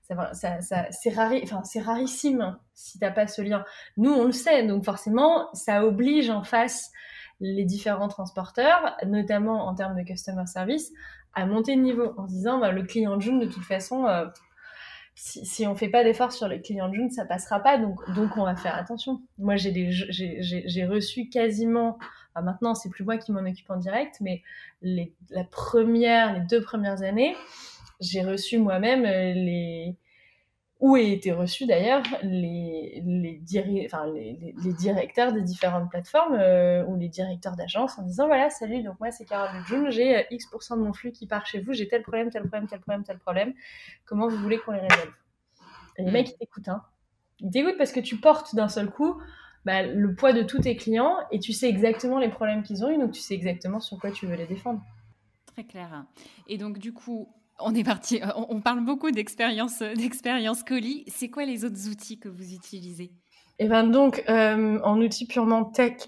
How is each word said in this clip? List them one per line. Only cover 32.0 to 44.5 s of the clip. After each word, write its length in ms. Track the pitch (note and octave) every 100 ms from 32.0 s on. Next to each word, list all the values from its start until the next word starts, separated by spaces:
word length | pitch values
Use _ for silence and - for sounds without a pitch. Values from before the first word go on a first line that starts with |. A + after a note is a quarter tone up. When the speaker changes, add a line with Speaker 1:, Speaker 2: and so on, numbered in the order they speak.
| A#3 C4+
Speaker 1:
les, 800 | G3 F#3 E3+ E3+ E3+ D#3+ - - F3
les 320 | F3+ E3 D#3
diri-, 420 | E3 F#3+ F#3+ G3 -
enfin, 220 | D#3 D3+
les, 320 | D#3 A2 E3
les, 140 | E3+ -
les 100 | F3+
directeurs 580 | E3 F#3+ G3 - - B3
des 100 | A3
différentes 480 | F3+ F3+ F3+ F3 F3
plateformes, 420 | F3 F3 D4+ E4+
euh, 500 | A#3+ F#3+ F3+ F3+ F3+ F3+
ou 100 | F#3
les 140 | F3
directeurs 460 | F3 F#3 F3+ F#3+ F3
d'agence 440 | F3 G#3 B3+ -
en 20 |
disant, « 240 | F3+ F3+ D4
Voilà, 240 | C#4 D4
salut, 320 | D4 A3 B3
donc 180 | G#3+ F#3
moi 120 | A3+
c'est 140 | A#3 A3+
Carole 300 | G3+ F#3+ F#3
de 40 | F3+
June, 240 | B3+ C#4+
j'ai, 260 | A3+ C4 A3+
euh, 60 | -
X 160 | A#3+ -
pour 160 | A3+
cent 140 | - A#3
de 40 |
mon 120 | G#3
flux 180 | G3 B3
qui 160 | A#3 G#3
part 180 | G#3 -
chez 140 | G3+
vous, 140 | G3
j'ai 140 | B3+ G3+
tel 140 | A#3
problème, 300 | A3 A3+ A#3
tel 100 | A#3
problème, 260 | F#3 G#3+ G#3
tel 120 | G3
problème, 240 | G3 G3+
tel 160 | G3+ F#3
problème. 340 | - F3+ A3 C4 - - - - -
Comment 220 | G#3 A3+
vous 100 | A3
voulez 200 | G3+